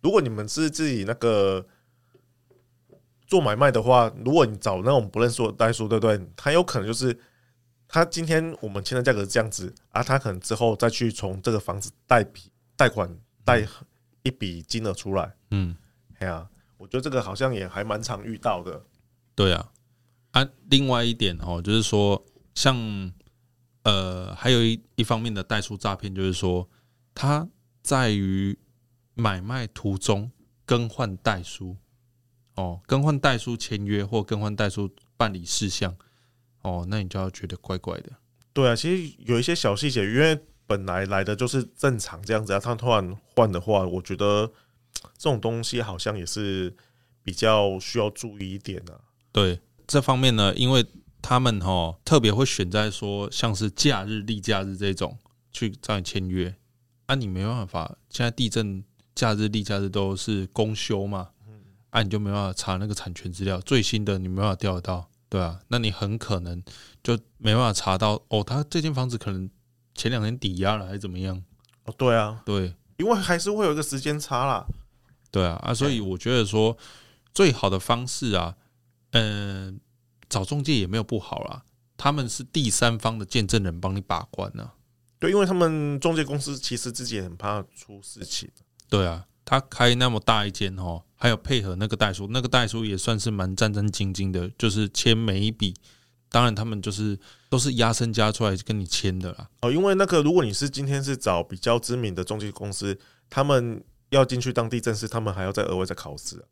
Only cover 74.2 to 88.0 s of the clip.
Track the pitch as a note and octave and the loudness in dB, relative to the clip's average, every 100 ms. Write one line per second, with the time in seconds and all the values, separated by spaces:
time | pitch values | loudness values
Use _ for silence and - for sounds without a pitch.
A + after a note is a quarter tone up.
74.2 | D3 B2+ C3+ A#2+ - - - _ _ _ | -2 0 0 -2 -4 -10 -12 _ _ _
75.2 | _ G2 F2+ E2 - A#2 C#3 A#2+ G2+ F#2 | _ 0 0 0 -4 0 0 0 -2 -4
76.2 | - B2 G#2 G#2+ A2 A2+ - - - _ | 0 2 2 4 2 2 -12 -20 -20 _
77.2 | _ - F#3+ A#2+ G2+ F#2+ - A#2+ B2+ - | _ 4 4 4 0 0 0 -2 0 -4
78.2 | B2 F#2+ E2+ F#2 _ _ _ _ _ A#2 | 0 0 -2 -6 _ _ _ _ _ 0
79.2 | A2 G#2 G2+ F#2+ F#2+ F#2+ _ _ _ _ | 0 -2 -6 -8 -10 -14 _ _ _ _
80.2 | _ - F#2+ D3 C#3 C#3 F#2 G#2+ G#2+ A2 | _ -4 -2 -4 0 0 0 -2 -2 -4
81.2 | - - - - _ _ _ _ C#3 D3 | -4 -8 -8 -12 _ _ _ _ 0 0
82.2 | B2 - B2+ - C3 - A#2+ A#2 A2+ A2+ | -2 -6 -6 -2 0 4 2 2 -2 -4
83.2 | F#2+ B2 G2+ A2+ F#2+ E2+ F#2 G2 F#2+ E2+ | -2 -2 2 2 0 -2 -4 -4 -2 -4
84.2 | - - G2 - A#2+ - _ _ _ _ | -4 -8 -8 -8 -14 -18 _ _ _ _
85.2 | D#3+ G3+ F#3+ F#3 E3+ D#3 D3 C#3+ E3+ D#3+ | 0 2 2 4 2 2 -2 0 0 0
86.2 | C#3+ C#3+ C#3 C#3 - A#2+ B2 A#2 B2 A2+ | 0 -4 -4 -8 -6 -6 -6 -8 -6 -6
87.2 | F2+ F2 G#2 G#2 F#2+ - - G2+ | -6 -6 -4 -4 -6 -16 -20 -20